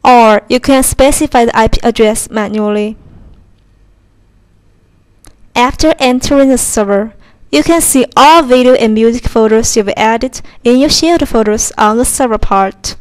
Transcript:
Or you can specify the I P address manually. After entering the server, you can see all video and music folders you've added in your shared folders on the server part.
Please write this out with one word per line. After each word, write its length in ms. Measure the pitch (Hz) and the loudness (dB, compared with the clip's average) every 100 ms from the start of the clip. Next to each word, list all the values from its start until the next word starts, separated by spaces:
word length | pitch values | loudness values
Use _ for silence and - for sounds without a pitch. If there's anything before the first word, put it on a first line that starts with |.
Or 380 | 285 247 220 208 - | 4 4 4 2 0
you 120 | - | -4
can 240 | - 269 | 0 0
specify 640 | - - 269 - 302 247 233 | 0 0 0 0 -2 0 0
the 120 | 226 | 0
I 80 | 226 | 0
P 140 | - | 0
address 480 | - 220 214 226 - | 0 0 0 0 -8
manually. 640 | 220 202 214 208 208 214 220 - - - - _ _ _ _ _ _ _ _ _ _ _ _ _ _ _ _ _ _ - _ - - | -8 -6 -4 -4 -4 -6 -10 -20 -20 -20 -20 _ _ _ _ _ _ _ _ _ _ _ _ _ _ _ _ _ _ -20 _ -10 -4
After 360 | 247 - 311 320 | -4 0 -2 0
entering 520 | 254 254 - 277 269 | 0 -2 0 2 2
the 80 | 247 | 0
server, 560 | - - 202 202 220 - - _ - | -2 -4 -2 -2 -4 -12 -20 _ -4
you 140 | 294 | -2
can 160 | 302 330 | 0 0
see 260 | - 262 233 - | 0 0 0 2
all 280 | 277 330 | 4 4
video 300 | 262 254 247 | 4 2 4
and 200 | 254 220 | 2 2
music 300 | 220 226 240 | 2 0 0
folders 520 | - 233 220 220 226 233 | -4 0 0 0 0 -2
you've 120 | 202 - | -4 -2
added 440 | 220 226 254 - - - | -2 -2 -6 -10 -18 -6
in 160 | 240 254 | 0 2
your 120 | 294 | 2
shared 360 | 294 320 339 277 | 0 0 0 0
folders 460 | 233 214 220 - - | -2 -2 -2 -4 -2
on 200 | 214 226 | 0 0
the 80 | |
server 340 | 254 - 247 214 | -2 -2 -2 -2
part. 560 | - 196 196 - - - | 0 0 -2 -6 -14 -14